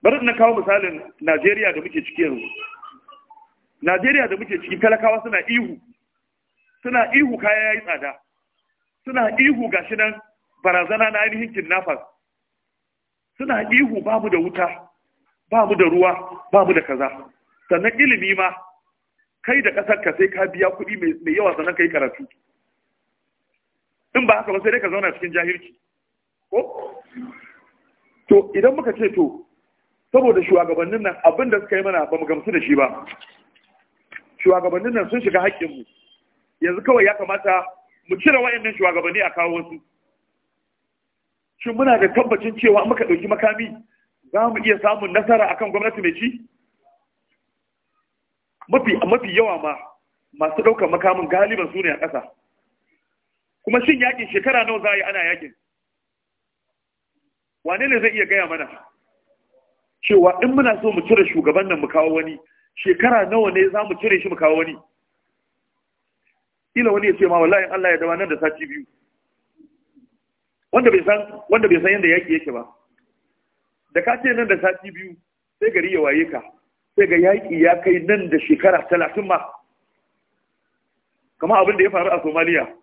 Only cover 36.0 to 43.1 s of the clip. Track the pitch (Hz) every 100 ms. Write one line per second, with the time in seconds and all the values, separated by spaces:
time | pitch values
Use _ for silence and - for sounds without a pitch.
36 | _ _ _ _ _ _ 170 180 202 247
37 | 202 208 190 196 196 185 180 - _ _
38 | _ 185 285 277 247 233 226 208 185 170
39 | 165 190 180 175 170 170 165 165 _ _
40 | _ _ _ _ _ _ _ _ _ _
41 | _ _ _ _ _ _ 240 226 269 233
42 | 190 - 247 220 214 220 240 208 208 226
43 | 220